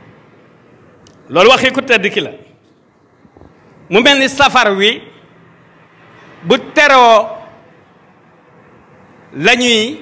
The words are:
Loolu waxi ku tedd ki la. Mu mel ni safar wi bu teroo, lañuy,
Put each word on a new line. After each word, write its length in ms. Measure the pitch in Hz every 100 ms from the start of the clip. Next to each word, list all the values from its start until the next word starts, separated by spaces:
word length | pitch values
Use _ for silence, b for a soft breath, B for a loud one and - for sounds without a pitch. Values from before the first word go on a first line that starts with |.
| - _ _ _ _ _ _ _ _ _ _ _ -
Loolu 200 | 147 220
waxi 200 | 240 254
ku 80 | 269
tedd 240 | 269 220 196
ki 100 | 196
la. 100 | 135 - - _ _ _ _ _ _ _ _ - - _ _ _ -
Mu 100 | 190
mel 180 | 254 277
ni 100 | 269
safar 440 | 269 269 254 220
wi 260 | 196 208 - - - _ _ _ _ _ _ _ _ - - - -
bu 140 | 170 262 -
teroo, 520 | 302 294 262 240 220 - - - - _ _ _ _ _ _ _ _ _ _ _ _ _ _ _ _ -
lañuy, 640 | 135 185 247 247 220 226 311